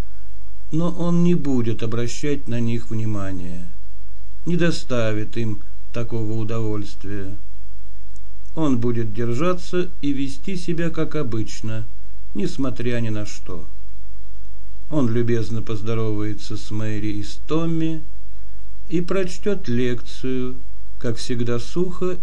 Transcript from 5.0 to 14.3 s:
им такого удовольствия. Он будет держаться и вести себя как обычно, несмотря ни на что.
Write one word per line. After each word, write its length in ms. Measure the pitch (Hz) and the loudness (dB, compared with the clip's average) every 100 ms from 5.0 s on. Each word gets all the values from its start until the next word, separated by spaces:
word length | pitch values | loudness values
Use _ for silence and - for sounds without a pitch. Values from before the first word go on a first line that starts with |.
| 110 107 104 117 | 0 0 0 0
им 240 | 113 98 - - - | 0 0 0 0 0
такого 420 | 120 117 117 107 | 0 0 0 0
удовольствия. 1040 | 113 107 117 110 104 104 - 98 101 98 104 - - - - - - - - - - - 160 | 0 0 0 0 0 0 0 0 0 0 0 0 0 0 0 0 0 0 0 0 0 0 0
Он 240 | 151 123 | 2 2
будет 340 | 117 120 110 | 0 0 0
держаться 760 | 104 120 120 175 180 - 180 180 - | 0 0 0 0 0 0 0 0 0
и 100 | 143 | 0
вести 420 | 135 135 139 - 180 | 0 0 0 0 0
себя 340 | 175 160 165 | 0 0 0
как 260 | 165 151 151 | 0 0 0
обычно, 720 | 127 110 98 - 110 110 113 - - - - - | 0 0 0 0 0 0 0 0 0 0 0 0
несмотря 640 | 185 - 131 120 120 120 | 0 0 0 0 0 0
ни 100 | 113 | 0
на 160 | 107 104 | 0 0
что. 400 | - - 87 78 - - - - - - | 0 0 0 0 0 0 0 0 0 0